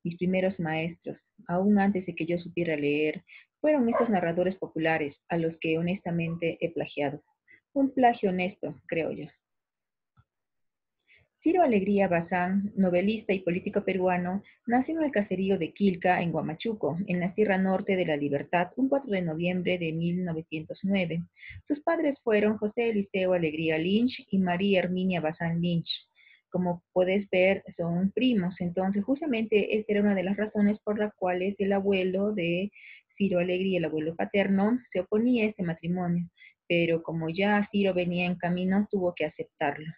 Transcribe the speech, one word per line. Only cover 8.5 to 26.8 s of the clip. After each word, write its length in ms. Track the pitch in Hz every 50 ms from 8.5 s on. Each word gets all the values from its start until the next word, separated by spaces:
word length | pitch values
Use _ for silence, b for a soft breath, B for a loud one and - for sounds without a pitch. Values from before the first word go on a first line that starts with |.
| - _ - 147 147 - _
creo 240 | - 170 165 156 -
yo". 140 | - - 151 - _ _ _ _ _ _ _ _ _ _ _ _ _ _ _ _ _ _ _ _ _ _ _ _ _ _ _ _ _ _ _ _ _ _ b b b b b b _ _ -
Ciro 160 | 311 349 370
Alegría 460 | 339 277 226 196 185 208 202 196 196
Bazán, 640 | 185 175 170 170 - 190 180 180 180 190 196 196 202 -
novelista 560 | 196 190 180 175 175 185 208 226 214 - - 196
y 60 | 185
político 420 | - 170 170 185 - 208 - 202 196
peruano, 600 | 190 190 190 180 185 180 180 175 180 185 202 B B B B B
nació 320 | - 240 254 262 - 320
en 60 | 320 311
el 80 | 277
caserío 460 | - 208 202 - 185 185 190 190 196
de 160 | 180 160 156 -
Quilca, 480 | - 202 196 175 170 - 185 180 -
en 120 | 175 170 156
Huamachuco, 640 | 156 143 147 156 - - 233 220 214 - 147 156 170 202
en 140 | - 180 180
la 140 | 170 190 -
Sierra 220 | - 214 202 190
Norte 400 | 185 190 190 190 185 196 - 196
de 80 | 185 175
La 100 | 165 151
Libertad, 560 | 143 147 143 139 143 143 - - 170 180 180 -
un 100 | - 262
cuatro 240 | 269 277 277 277 226
de 100 | 202 185
noviembre 560 | 180 160 156 160 175 180 185 185 175 180 180
de 140 | 180 170 160
mil 320 | 160 160 170 175 175 180 185
novecientos 560 | 175 160 160 165 _ 156 156 160 - 170 - -
nueve. 380 | 190 196 196 180 165 160 170 170 - B B B B B B B
Sus 140 | _ 302 294
padres 360 | - 339 330 330 311 294 277 _ _
fueron 340 | 233 214 208 214 214 220
José 340 | 214 220 208 - 240 233 233
Eliseo 420 | 220 202 196 - - 190 185 185 185
Alegría 440 | 175 165 156 147 156 165 160 160
Lynch 480 | 160 160 180 196 220 240 254 - - - _
y 60 | 196
María 420 | 196 185 180 175 180 196 202 196 185
Herminia 400 | 175 175 180 185 185 190 180 165
Bazán 400 | 151 156 165 - 170 165 165 170
Lynch. 480 | 170 175 170 170 - - - - _ _ b b b b b b b _
Como 320 | - 185 180 180 170 175